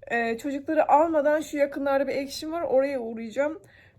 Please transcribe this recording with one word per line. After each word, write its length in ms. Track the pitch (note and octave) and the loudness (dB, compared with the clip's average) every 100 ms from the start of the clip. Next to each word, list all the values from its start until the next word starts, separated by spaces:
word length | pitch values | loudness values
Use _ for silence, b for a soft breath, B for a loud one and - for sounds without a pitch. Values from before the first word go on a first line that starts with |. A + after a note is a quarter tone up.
| - | -4
Ee, 280 | A#3 A3+ A3+ | -2 0 -2
çocukları 540 | C#4+ C#4 C#4 D#4 - | -4 -6 0 2 6
almadan 480 | C#4+ E4 D#4 C#4+ D4+ | 6 6 2 2 0
şu 160 | D#4 D4 | -2 0
yakınlarda 520 | C#4+ C#4+ C#4 C4+ C4+ | 0 0 0 0 0
bir 80 | C4 | -2
Action 300 | C#4 - D#4 | -6 -8 -8
var. 100 | E4 | -6
Oraya 360 | D#4+ C4 C#4 C4+ | 2 2 2 -2
uğrayacağım. 640 | A3+ A3+ A3+ A3 D4 D#4+ B B B | -6 -8 -8 -2 -2 -4 B B B